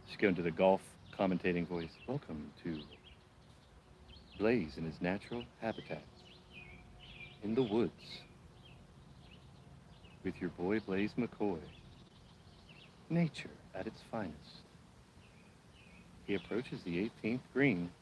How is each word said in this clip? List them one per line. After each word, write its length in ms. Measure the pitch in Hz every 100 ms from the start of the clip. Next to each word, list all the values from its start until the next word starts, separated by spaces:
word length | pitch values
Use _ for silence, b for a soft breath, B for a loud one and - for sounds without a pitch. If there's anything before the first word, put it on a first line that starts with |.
| -
Just 120 | -
go 100 | 104
into 140 | 90
the 80 | 85
golf 300 | 82 95 95 - - - -
commentating 480 | 98 92 95 87 82
voice. 240 | 87 82 - -
Welcome 440 | 135 - 78 73 -
to 160 | 87 78 76 - - - - - - - - - - - - - - -
Blaze 360 | 104 120 80 -
in 80 |
his 160 | 80 76
natural 420 | 90 98 - 120 120 -
habitat, 440 | 113 107 - 78 - - - - - - - - - - - - - -
in 120 | 104
the 80 | 117
woods, 580 | 120 107 107 - - - - - - - - - - - - - - - - - - - - - - -
with 100 | 95 -
your 100 | 92
boy 300 | - 90 107
Blaze 320 | 104 95 104 -
McCoy. 400 | 113 - 104 82 - - - - - - - - - - - - - - -
Nature 420 | 165 165 - - - -
at 120 | 92 98
its 140 | - -
finest. 260 | 117 92 73 - - - - - - - - - - - - - - - - - - -
He 80 |
approaches 460 | 98 - 101 131 160
the 140 | 90 87
eighteenth 440 | 110 - 110 127 -
green. 380 | 123 139 90 87 -